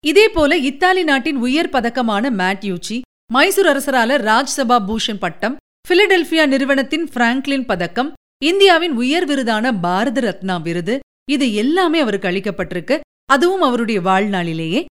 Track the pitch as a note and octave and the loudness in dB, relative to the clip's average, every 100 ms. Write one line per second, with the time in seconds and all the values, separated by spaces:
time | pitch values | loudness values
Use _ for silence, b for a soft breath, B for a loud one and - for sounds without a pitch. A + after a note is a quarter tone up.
0 | D4 F#4+ A4 G#4+ D4 E4+ C4+ C#4 F4+ F#4 | 4 4 4 4 2 2 0 0 2 2
1 | E4 C4+ D4+ C#4 A#3+ C#4 F4 C4 A#3 A#3 | 2 0 0 -2 -2 0 0 -2 -2 -2
2 | A3+ G3+ C4 G#3+ F#3 G3 G3+ F3 - A3 | -2 0 -2 -2 -2 -2 -6 -6 -6 -10
3 | B3+ _ _ B3 E4+ G4 F4+ C#4 C4+ C4 | -10 _ _ 2 2 4 2 2 0 0
4 | A3+ C#4 G#3+ A3 C4+ - A#3+ B3 F#3+ A3 | 2 0 2 0 0 -4 2 2 2 -4
5 | - G3+ A#3+ - G#3 C#4+ _ _ - F4+ | -4 -6 -6 -4 -6 -6 _ _ 0 2
6 | G4+ F#4 D#4+ D#4+ D4+ C4 C4+ C4+ C4+ D#4 | 4 2 2 0 2 2 0 -2 -2 -4
7 | E4+ B3 A#3 B3+ C4+ C#4 B3+ F#3+ E3+ A#3 | -6 -2 0 0 -2 -4 -4 -4 -4 -4
8 | C#4 - _ _ C#4+ G4 G4 E4 F4 A#3+ | -6 -8 _ _ -2 4 6 6 2 -2
9 | B3 D#4+ D#4+ C#4 A#3 G#3+ A#3+ G#3+ F3 F#3 | 0 0 0 -2 0 0 -2 -2 -2 0
10 | B3 C4+ A#3+ F3 F#3 F3 D#3+ E3+ F3 C4 | 0 -2 -4 -4 -6 -4 -4 -4 -4 -6
11 | - _ - C#4 C4 G#3 A#3+ E4+ F4+ D#4+ | -6 _ -4 0 0 0 0 2 2 2
12 | A#3+ G3+ G3 F#3 G#3 F#3+ F3 F3+ - C#4+ | 0 -2 -2 -2 -4 -6 -6 -6 -2 -4
13 | - _ _ C4+ F4 F#4+ D#4 A#3+ A3+ G#3+ | -4 _ _ 4 4 2 0 0 0 0
14 | F3+ F#3+ G#3 G3 E3+ D#3+ D#3+ G#3 F#4 | 2 0 0 -2 -4 -4 -4 -4 -6